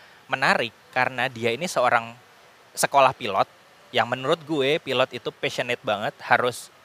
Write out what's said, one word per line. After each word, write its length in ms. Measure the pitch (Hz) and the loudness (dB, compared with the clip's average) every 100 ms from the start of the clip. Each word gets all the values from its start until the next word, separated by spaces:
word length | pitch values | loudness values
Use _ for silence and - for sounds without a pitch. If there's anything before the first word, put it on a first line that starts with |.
| - - - | -20 -20 -10
menarik 480 | 131 147 202 117 - - | -2 0 0 -2 -8 -6
karena 400 | - 127 127 127 | -2 -2 -2 -4
dia 240 | 117 113 | -2 -2
ini 80 | 117 | -2
seorang 460 | 170 - 123 117 113 120 - - - - - | -4 0 2 2 0 -10 -20 -20 -20 -20 -16
sekolah 400 | - - 143 131 | -4 2 4 4
pilot 320 | 113 117 98 131 - - - - | 2 -2 0 -2 -4 -20 -20 -4
yang 180 | 120 113 | -2 0
menurut 320 | 127 135 170 | -2 -2 -2
gue 400 | 147 156 135 160 | -2 0 2 0
pilot 240 | - 123 131 | 0 0 0
itu 180 | 120 - | -2 -10
passionate 480 | - 143 - 123 123 | -6 -4 -4 -4 -4
banget, 300 | 123 101 120 - | -2 -2 -4 -8
harus 460 | - 120 120 117 - - | 2 2 2 -4 -10 -20